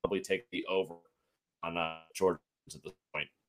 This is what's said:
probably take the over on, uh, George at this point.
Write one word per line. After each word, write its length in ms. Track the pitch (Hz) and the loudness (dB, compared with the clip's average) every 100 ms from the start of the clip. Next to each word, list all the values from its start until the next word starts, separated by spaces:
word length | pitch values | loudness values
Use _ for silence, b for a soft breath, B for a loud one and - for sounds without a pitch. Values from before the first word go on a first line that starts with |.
probably 200 | - 98 | 0 0
take 280 | 95 95 - | 2 0 -2
the 160 | 90 - | -6 0
over 300 | 95 87 85 - _ _ _ _ _ | 0 0 -4 -18 _ _ _ _ _
on, 160 | 85 85 | -4 0
uh, 220 | 82 80 80 | 0 -2 -10
George 260 | - 95 82 _ _ - | 2 4 4 _ _ -18
at 80 | 78 | -14
this 120 | 76 - _ | -14 -16 _
point. 160 | 73 73 _ | -6 -6 _